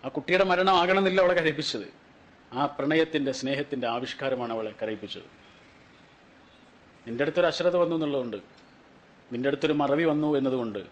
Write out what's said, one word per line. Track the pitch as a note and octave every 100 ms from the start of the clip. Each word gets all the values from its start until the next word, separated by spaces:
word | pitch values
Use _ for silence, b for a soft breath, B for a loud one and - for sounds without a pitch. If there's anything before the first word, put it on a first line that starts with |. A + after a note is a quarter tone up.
ആ | C3 D3+
കുട്ടിയുടെ | C3+ F3+ F#3+
മരണം | F3+ F#3+ F#3
ആകണമെന്നില്ല | F3+ F#3+ F#3+ F#3+
അവളെ | F3+ F3
കരയിപ്പിച്ചത്, | D#3+ D3 D#3 A2+ F#2+ - - - - - -
ആ | B2 C#3+ -
പ്രണയത്തിൻ്റെ, | C#3 D#3+ D#3+ D#3 C3+ C3
സ്നേഹത്തിൻ്റെ | C3 C#3 C#3+ C3 A#2+
ആവിഷ്കാരമാണ് | A#2 B2+ - C3+ B2+ A#2+ A2+
അവളെ | A2 G#2+
കരയിപ്പിച്ചത്. | A2 G#2+ G#2 F2+ E2+ - - - - - - - - - - - - - - - - - -
നിൻ്റെ | A#2+
അടുത്തൊരു | D3 D#3 F3
അശ്രദ്ധ | D3+ F3 F3
വന്നു | E3 E3
എന്നുള്ളതുകൊണ്ട്, | D3+ C#3 B2 G#2+ - - - - - - - - -
നിൻ്റെ | A#2+ C3+
അടുത്തൊരു | C#3+ D3+ D3
മറവി | C#3+ C#3+ E3
വന്നു | D3+ D3+ C#3+
എന്നതുകൊണ്ട് | C3+ C3 A#2 G2+ F2+